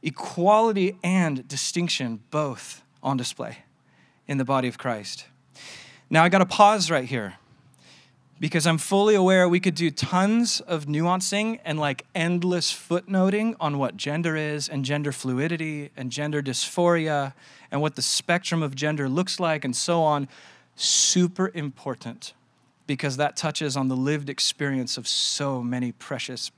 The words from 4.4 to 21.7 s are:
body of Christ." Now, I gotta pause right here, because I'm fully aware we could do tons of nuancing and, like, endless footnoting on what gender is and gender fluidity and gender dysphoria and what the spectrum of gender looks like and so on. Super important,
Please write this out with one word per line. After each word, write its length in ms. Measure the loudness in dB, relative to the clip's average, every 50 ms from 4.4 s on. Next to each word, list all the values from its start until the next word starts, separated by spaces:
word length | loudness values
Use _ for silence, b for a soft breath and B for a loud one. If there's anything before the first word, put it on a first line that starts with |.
| 0
body 220 | 2 2 0 0 -2
of 120 | -6 -4
Christ." 460 | -6 -4 -4 -4 -6 -12 -12 -14 -14 -20 _ _ _ _ B B B B B B B B B B B B
Now, 140 | 4 6 6
I 60 | 8
gotta 180 | 6 6 4 4
pause 420 | 6 8 8 8 8 6 2 0
right 160 | 0 0 0
here, 300 | 0 -4 -4 -4 -4 -8 -12 _ _ _ _ _ _ _ b b b b b b b b b _ _ _ _
because 260 | -6 -2 0 2 4
I'm 140 | 4 2 2
fully 340 | 0 2 2 4 6 6 6
aware 340 | 6 6 6 6 6 6 6
we 120 | 4 4
could 160 | 2 2 0
do 160 | 2 -2 -2
tons 680 | -2 -2 -6 0 2 2 2 4 4 2 2 0 -2 -4
of 260 | -2 -4 -4 -4 -2 -2
nuancing 720 | -2 0 2 2 0 0 0 -2 -2 -2 -2 -2 -4 -6 -6
and, 160 | -6 -4 -2
like, 240 | 0 -2 -2 -4 -8 _ _
endless 560 | -2 0 0 0 0 0 0 0 0 0 -2
footnoting 840 | -4 -6 -6 -2 -2 -2 -2 0 0 2 2 4 2 2 0 -2 -4 -2
on 180 | -4 -2 -2 0
what 180 | -2 -2 -4
gender 400 | -4 -6 -4 -2 -2 0 0 0
is 320 | -2 -2 -4 -4 -4 -6 -6
and 160 | -4 -4 -2
gender 280 | -2 -2 -2 -2 -4
fluidity 800 | -6 -4 -4 -4 -2 -2 -2 -2 -2 -4 -4 -6 -6 -8 -10 -12 _
and 160 | -10 -10 -8
gender 300 | -6 -4 -4 -2 -2 -2
dysphoria 920 | -2 -2 -4 -4 -6 -4 0 2 4 4 4 4 2 0 0 0 -2 -2 -8 B B B B B B B
and 80 | -4 -2
what 160 | -2 -2 -2
the 60 | -2
spectrum 640 | -4 -2 -2 -2 0 0 0 0 0 0 -2 0 0
of 100 | -2 -4
gender 340 | -2 -2 -2 0 0 -2 0
looks 320 | 0 0 0 -2 -2 -2
like 240 | 0 0 0 0 -2
and 120 | -4 -4
so 260 | -4 0 0 2 2
on. 260 | 2 2 2 0 -2 -4 B B B B B B B B B
Super 760 | -6 -2 0 2 2 2 4 4 4 2 2 2 -2 -4 -2 -2
important, 800 | -4 -6 -8